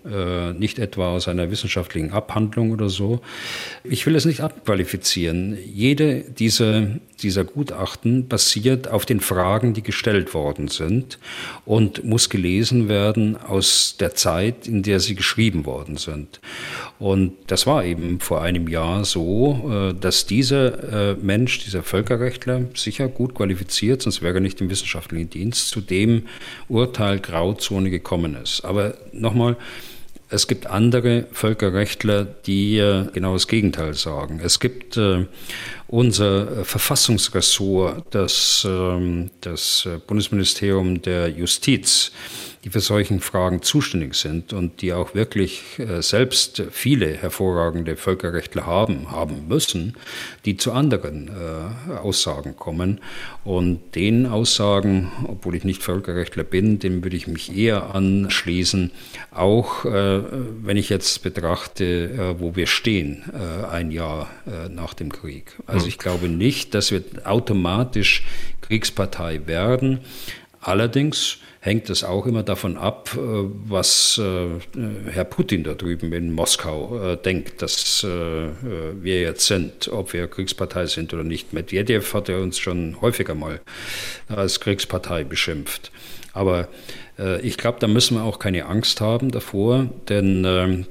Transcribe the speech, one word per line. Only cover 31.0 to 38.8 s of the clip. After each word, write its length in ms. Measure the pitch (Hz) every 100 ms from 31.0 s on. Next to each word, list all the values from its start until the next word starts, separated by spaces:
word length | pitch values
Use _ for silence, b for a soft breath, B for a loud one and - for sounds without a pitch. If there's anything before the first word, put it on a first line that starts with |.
| 120 117 -
Völkerrechtler, 920 | - 110 110 101 92 104 - 107 104
die, 540 | 101 - - 98 101 107
äh, 280 | 104 98 95
genau 220 | - 95
das 140 | 92 -
Gegenteil 480 | 110 101 - 80 73
sagen. 440 | 82 71 71 80
Es 160 | 87 -
gibt, 360 | 123 123 - -
äh, 280 | 104 92 90 B B B B B -
unser, 720 | 117 123 101 104 98 104 107
äh, 40 |
Verfassungsressort, 1400 | 92 104 - 139 - 107 - 95 - - 98 92 92 69 -
das, 540 | 104 87 - - - 101
ähm, 640 | 92